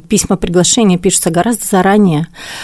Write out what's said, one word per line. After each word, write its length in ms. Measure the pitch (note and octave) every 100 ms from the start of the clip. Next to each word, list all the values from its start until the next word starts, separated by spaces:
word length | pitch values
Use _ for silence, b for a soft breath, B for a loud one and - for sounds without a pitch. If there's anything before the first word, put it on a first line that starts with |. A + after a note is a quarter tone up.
| -
письма 300 | G#3 - G3
приглашения 600 | F#3 F3+ E3+ - G#3 F3+
пишутся 340 | F#3+ - F3
гораздо 340 | E3+ A3+ A3+ -
заранее, 640 | G3 F#3 G#3+ G3 D3+ E3 B B B